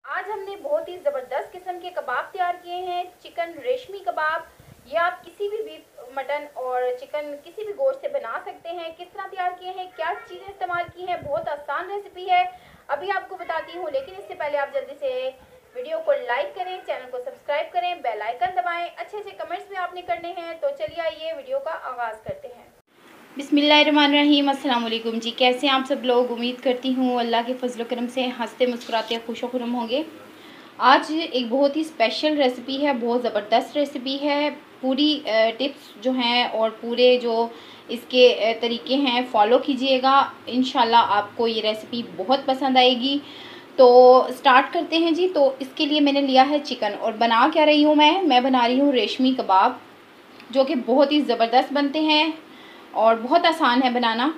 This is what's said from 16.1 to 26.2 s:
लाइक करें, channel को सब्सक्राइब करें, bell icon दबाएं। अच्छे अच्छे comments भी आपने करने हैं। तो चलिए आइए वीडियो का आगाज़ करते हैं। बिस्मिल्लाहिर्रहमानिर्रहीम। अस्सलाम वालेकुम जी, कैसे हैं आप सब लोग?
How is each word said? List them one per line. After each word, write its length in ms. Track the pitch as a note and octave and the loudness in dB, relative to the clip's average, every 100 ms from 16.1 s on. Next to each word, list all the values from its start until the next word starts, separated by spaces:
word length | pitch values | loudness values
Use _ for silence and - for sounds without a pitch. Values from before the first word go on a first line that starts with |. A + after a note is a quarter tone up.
लाइक 340 | C4 B3 B3 D4 | -2 0 -4 -4
करें, 320 | F#4+ F4+ F#4 | -6 -8 -8
channel 300 | F4+ C4 B3+ | -8 -8 -8
को 80 | B3+ | -12
सब्सक्राइब 520 | B3+ - - D4 D#4+ | -12 -14 -6 -6 -4
करें, 280 | F4+ F4+ F4 | -4 -4 -6
bell 220 | B3 G#3+ | -6 -6
icon 380 | G#3+ B3 F4+ F#4 | -8 -4 -4 -2
दबाएं। 300 | F4 E4+ F4 | -4 -6 -8
अच्छे 280 | - F4 G#4 | -10 -12 -12
अच्छे 120 | G4+ | -14
comments 380 | F#4 D#4+ F4+ G4+ | -14 -10 -10 -10
भी 80 | G4 | -10
आपने 260 | F4 F4+ | -8 -10
करने 260 | F4 E4+ E4+ | -8 -8 -8
हैं। 320 | F#4 E4+ E4 | -10 -12 -6
तो 80 | C#5 | -6
चलिए 320 | C#5 - E4 | -4 -8 -6
आइए 320 | E4 D#4 D#4+ | -6 -6 -10
वीडियो 260 | D4 B3 C4+ | -10 -6 -6
का 120 | D#4 | -6
आगाज़ 460 | E4 C4 B3 A#3 A3 A3 | -8 -8 -6 -8 -8 -12
करते 200 | F#3+ B3 | -12 -12
हैं। 280 | A#3+ - _ _ _ - - - C4 | -18 -20 _ _ _ -20 -20 -16 -14
बिस्मिल्लाहिर्रहमानिर्रहीम। 1120 | C#4 C#4+ D4 D4+ D4+ D4 C#4+ D4 D4 C#4+ C#4+ | 0 2 6 6 6 4 4 4 4 4 4
अस्सलाम 320 | C4+ D4 A#3+ | 0 -2 -2
वालेकुम 360 | A#3 A3+ A3+ A3+ | -2 -4 -4 -4
जी, 120 | A#3 | -6
कैसे 360 | A3+ B3+ B3 C#4 | 2 2 2 0
हैं 80 | |
आप 100 | C4 | 0
सब 180 | C4 C4+ | 0 -2
लोग? 260 | B3 A#3+ | 2 2